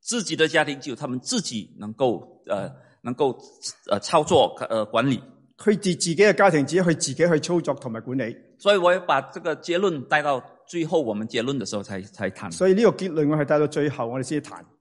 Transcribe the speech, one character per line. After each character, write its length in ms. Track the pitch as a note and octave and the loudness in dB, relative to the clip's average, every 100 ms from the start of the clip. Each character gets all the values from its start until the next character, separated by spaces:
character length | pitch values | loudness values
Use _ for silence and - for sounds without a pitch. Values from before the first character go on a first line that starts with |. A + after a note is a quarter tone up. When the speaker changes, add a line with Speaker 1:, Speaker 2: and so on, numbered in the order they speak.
Speaker 1:
自 200 | - A#3 | -2 -4
己 140 | F3 D#3 | -2 0
的 100 | D#3+ | 2
家 160 | D#3+ | 4
庭 160 | D3+ C#3 | 0 -2
只 120 | C#3+ | -8
有 40 | |
他 120 | A2+ D3 | -10 -6
们 120 | B2+ | -8
自 200 | - B3 | -2 -4
己 340 | - A#2 - - | -2 -6 -8 -12
能 100 | G#2 | -14
够， 460 | A2 C3 G2 - - - | -2 0 0 -6 -20 -6
呃， 240 | G2+ G2 - _ _ | -6 -6 -12 _ _
能 120 | A#2 | -10
够， 200 | B2 C#3+ A#2+ - _ - - - | 0 0 0 -14 _ -14 -14 -4
呃， 80 | G2+ | -4
操 240 | - E3 | 2 0
作， 320 | D3+ E3 A2 - - | 4 4 4 0 -4
呃， 160 | A2+ | -4
管 260 | G#2+ A2+ C3+ | -2 0 0
理。 100 | A#2+ - - _ _ | 0 -4 -20 _ _
Speaker 2:
佢 140 | - | 0
自-， 200 | G#3 F#3 | 0 0
自 200 | D#3+ F3 | -2 -2
己 20 | D#3 | 4
嘅 160 | G#3 | 4
家 180 | E3 G3 | 6 4
庭 160 | D#3+ C3+ | 4 2
只 100 | E3 | 2
有 80 | |
佢 40 | F3 | 2
自 240 | D#3+ - | 0 -2
己 20 | |
去 260 | B2+ E3+ D#3+ | 0 2 2
操 200 | C#3 F3 | 0 -2
作 120 | D#3 | -2
同 160 | C3+ C3 | -6 -6
埋 100 | A2 | -10
管 160 | A2+ C3 | -6 -4
理。 180 | A2+ A#2 - _ | -4 -8 -18 _
Speaker 1:
所 160 | G3+ | 2
以 20 | G3+ | 4
我 160 | F3 | 4
要 80 | F#3 | 2
把 200 | F3+ C#3 | 2 0
这 200 | C#3 - | 0 -8
个 140 | E3 - | -6 -6
结 220 | - F3 | -2 0
论 240 | G3+ D#3 A#2 | 0 -2 0
带 120 | D3+ | 0
到 220 | D3 C3 - - _ | 2 -2 -4 -20 _
最 180 | F3 | -6
后， 160 | D#3 E3+ | 0 0
我 140 | B2 | 0
们 120 | G#2 A2+ | -4 -4
结 120 | B2 | -4
论 160 | A#2 C#3 | -2 -4
的 80 | |
时 120 | F#2+ G#2+ | -4 -8
候 60 | |
才， 200 | G2 F#2+ | -8 -10
才 260 | G2 - G2 | -12 -6 -6
谈。 220 | - G2+ | -6 -12
Speaker 2:
所 180 | E2+ F#3 | 0 2
以 60 | |
呢 80 | F#3+ | 6
个 100 | A3+ | 4
结 160 | - F#3 | 2 -4
论 220 | D#3 D3 | 0 0
我 60 | D3+ | 0
系 60 | |
带 120 | C#3+ D3+ | 2 2
到 100 | D3+ | 2
最 220 | D3 D3 | 0 -4
后， 160 | C3+ A#2 | -2 -6
我 120 | B2+ | -6
哋 40 | |
先 200 | B2 D3+ | -4 -6
谈。 220 | C#3 F2+ E2+ _ | -8 -18 -20 _